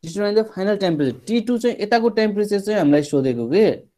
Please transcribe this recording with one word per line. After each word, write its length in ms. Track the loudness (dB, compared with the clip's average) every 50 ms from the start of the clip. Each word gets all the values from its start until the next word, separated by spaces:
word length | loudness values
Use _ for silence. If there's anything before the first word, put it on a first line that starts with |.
| -14
Determine 320 | -10 -6 -4 -4 0 0
the 100 | 0 0 -2 -6
final 220 | -6 -2 -2 -2 0
temperature। 480 | 0 -2 0 0 0 -2 -2 -6 -6 -2
टी 140 | -2 -2
टू 160 | 0 0 -2 0
चाहिँ 200 | 0 -2 -2 -2
यताको 280 | -2 0 0 2 2 2
temperature 500 | 0 2 0 0 0 -2 -2 0 -2 -4
चाहिँ 200 | -2 -2 0 2
हामीलाई 240 | 4 4 4 4 2
सोधेको 440 | 2 0 0 0 0 -2 -2 -4 0
के? 180 | 2 4 4 2 2 -2 -8 _ _